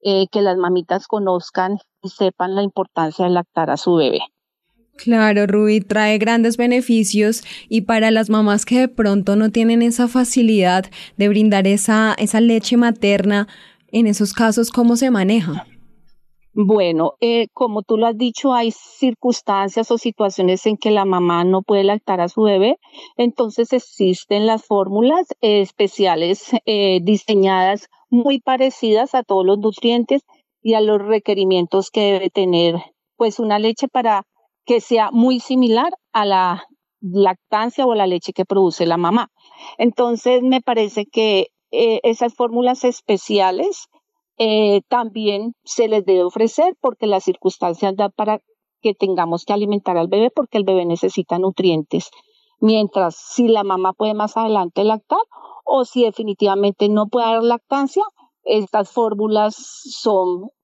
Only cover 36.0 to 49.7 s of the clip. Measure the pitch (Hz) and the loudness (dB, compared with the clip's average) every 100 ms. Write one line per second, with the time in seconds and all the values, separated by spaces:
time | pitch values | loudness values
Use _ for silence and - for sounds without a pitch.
36 | _ 226 208 190 185 180 - _ _ _ | _ -4 0 0 0 -4 -10 _ _ _
37 | 190 185 196 185 _ 208 233 - 262 220 | -6 2 2 0 _ -4 -4 -2 0 0
38 | 190 180 - - 185 196 185 156 170 170 | 0 -2 -6 -8 -2 2 0 0 -2 0
39 | 175 240 220 _ _ - - - 233 220 | 0 0 -4 _ _ -20 -20 -2 -2 0
40 | 240 233 247 254 254 262 247 226 214 214 | -2 0 0 2 2 0 0 -2 -2 -4
41 | 208 - 220 196 - _ _ 233 233 220 | -6 -2 0 0 -2 _ _ 0 0 0
42 | - 226 240 - 240 233 247 254 247 240 | -2 0 -4 -2 -4 0 0 0 -2 -4
43 | - 202 - 202 185 185 370 381 - _ | -4 -4 -2 0 0 0 -4 -6 -14 _
44 | _ _ _ _ 226 214 208 202 - 240 | _ _ _ _ 0 2 2 0 0 -4
45 | 226 208 214 202 226 - - - 220 214 | -2 -4 -4 -4 -8 -12 -12 -2 0 0
46 | 190 185 180 214 226 - 339 - 262 226 | 2 2 2 0 -2 2 0 0 -6 -4
47 | 214 190 196 185 185 - 180 170 196 196 | -2 -2 -2 -2 -4 -4 -6 -2 -4 -2
48 | 202 - 214 214 _ _ _ _ 220 196 | -4 -2 -4 -4 _ _ _ _ -4 -2
49 | 196 180 170 170 - 208 208 | -2 -2 -2 -4 -4 -4 -2